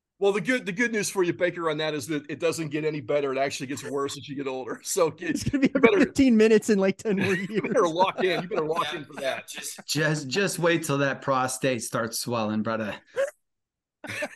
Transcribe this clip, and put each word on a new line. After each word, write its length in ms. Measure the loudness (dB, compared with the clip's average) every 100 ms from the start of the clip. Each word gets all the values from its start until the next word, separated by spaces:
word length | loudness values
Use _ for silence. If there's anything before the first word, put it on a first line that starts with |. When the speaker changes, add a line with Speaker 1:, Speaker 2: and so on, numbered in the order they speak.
| _ 0
Speaker 1:
Well, 120 | 2
the 100 | 2
good, 240 | 0 -2 -2
the 60 |
good 200 | -2 0
news 200 | 0 -2
for 100 | 0
you, 100 | 0
Baker, 380 | 2 -2 0 -2
on 80 | -2
that 160 | -2
is 140 | -4 -4
that 160 | -6 -6
it 120 | -2
doesn't 300 | -2 -2 -4
get 160 | -2 -2
any 160 | -4
better. 300 | -2 0 0
It 60 | 0
actually 300 | -2 -2 -8
gets 160 | -8
worse 340 | -6 -4 -4 -6
as 100 | -10
you 80 | -6
get 120 | -6
older. 340 | -6 -8 -10
<laughs> 20 |
So 280 | -4 2 2
get, 180 | 0 -4
Speaker 2:
It's 140 | -2
gonna 180 | 0 2
be 100 | 2
Speaker 1:
you 60 | 6
better, 200 | 6 6
Speaker 2:
fifteen 360 | 2 4 6 8
minutes 360 | 8 6 4
in, 80 | 4
like, 180 | 4 0
ten 200 | -2 0
more 160 | 2
Speaker 1:
<laughs> 20 | 0
you 100 | -2
Speaker 2:
years. 120 | -4
Speaker 1:
better 260 | 0 2 2
lock 360 | 4 2 2
in. 180 | 0 0
You 60 | -2
better 160 | -2 -2
lock 220 | -2 -2
Speaker 3:
Yeah, 80 | -6
Speaker 1:
in 60 | -10
for 80 | -6
Speaker 3:
yeah, 140 | -4 -4
Speaker 1:
that. 120 | -10
Speaker 3:
just, 320 | -12 -12 -12 -4
just, 400 | 0 0 0 -2
just 300 | -2 0 2
wait 240 | 2 2
till 140 | 0 0
that 220 | 0 -2
prostate 600 | 0 0 0 0 0 -2
starts 360 | -4 -4 -4 -4
swelling, 420 | -4 -2 0 -2
brother. 320 | -2 -4 -4 -8 _ -4 -4 -6 _ _ _ _ _ _
Speaker 1:
<laughs> 100 | -12 -8 -8